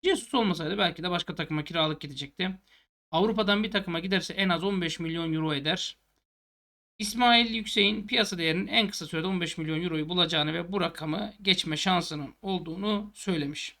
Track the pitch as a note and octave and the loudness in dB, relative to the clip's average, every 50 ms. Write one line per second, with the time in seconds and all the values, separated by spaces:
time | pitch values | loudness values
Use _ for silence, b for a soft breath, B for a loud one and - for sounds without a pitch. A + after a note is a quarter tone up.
0 | - F#4 F#4+ - - - - B3+ A3+ G3+ F3 D#3 E3 D3+ F#3+ G3+ G3+ F3 E3 - | 2 2 0 0 -2 -2 0 2 2 2 0 0 -2 -4 0 0 0 0 0 -2
1 | D#3+ F3+ F3+ F3 - - E3 D3+ D#3+ D3 D#3 D3+ D3 - E3 E3+ D#3 D#3 D#3 D3+ | -4 -2 -2 -2 -2 -4 -6 -6 -4 -2 -2 -4 -4 -2 0 0 0 0 0 -4
2 | - D3 C#3 C3 C#3+ C#3 _ _ F#3 F#3+ F#3+ - b b b b b b _ _ | -8 -12 -10 -10 -12 -12 _ _ -4 -4 -4 -6 b b b b b b _ _
3 | _ _ - E3 F#3+ A3 A3 G#3+ G#3+ G3 G3+ G3+ G#3+ A3+ - G3+ G3 - E3+ E3 | _ _ 2 2 4 4 4 2 4 4 4 4 2 2 0 -2 0 0 -4 -2
4 | F3 F#3+ F#3+ F#3 - - - F#3+ G3 F#3+ F3 E3 E3+ G3 G3+ F#3 F3 E3 D#3+ - | -2 0 0 0 0 -2 -2 0 2 2 2 2 2 0 0 2 0 -2 -2 -4
5 | E3 D#3+ D#3+ E3+ E3 E3 D#3+ D#3 D#3+ D#3 D3+ C#3 C3+ D3+ E3+ F#3+ - - - _ | -4 -4 -2 -2 0 0 0 0 2 0 0 0 0 0 -2 -2 -2 -8 -10 _
6 | _ _ _ _ _ _ _ _ _ _ _ _ _ _ _ _ _ _ _ _ | _ _ _ _ _ _ _ _ _ _ _ _ _ _ _ _ _ _ _ _
7 | G#3+ G#3 - A3+ B3 A#3+ A#3 A#3 A#3 A#3 A3+ A3+ A3 - - A3 G3+ G3+ G#3+ A3 | -8 -6 0 4 6 6 6 6 4 4 0 -4 2 2 4 6 6 4 4 0
8 | G3+ - B3 B3 G#3+ G3+ - F3 E3 D#3+ D#3+ F3 G3+ G#3 G3 A3+ A3 G3 - - | -2 -2 2 2 2 2 0 0 0 2 2 2 0 2 2 2 2 2 -2 -6
9 | E3+ D3 - D#3+ D#3+ F#3 G3 F3+ E3+ D#3+ - - D#3+ D#3 D#3+ D#3 E3+ F3+ D#3+ D#3 | -8 -4 -4 -2 0 0 0 0 0 -2 -4 -4 -4 -2 -2 0 0 0 0 -2
10 | D3+ D3+ F3 F3+ F3 E3+ E3 D#3 D3 D3+ D#3+ E3+ F3 F3 F#3+ G3+ F3 E3 - - | -2 0 2 0 2 2 2 0 0 0 0 -2 -4 -2 -2 0 -2 -2 -2 -6
11 | D#3+ D#3 D#3 - G#3 G#3 - - G3 F#3+ F#3 F#3 - F3 D3+ D3+ - F#3+ F#3 F3 | -6 -4 -4 -4 -4 -6 -10 -6 0 0 0 0 0 -4 -2 -2 2 2 2 2
12 | - - D#3 D3+ C#3+ C3 - _ - G3 F#3+ F3+ D#3 D#3+ D#3+ F3+ G3 G#3 G#3+ G3+ | 0 -2 -6 -8 -8 -10 -14 _ -6 -4 -4 -4 -4 -6 -8 -4 -2 -2 -2 -2
13 | G3+ G#3 - - - G3 F3+ D#3 C#3+ C#3+ D3+ - - - - _ | -4 -8 -14 -10 -4 -2 0 0 0 -2 -4 -6 -10 -12 -12 _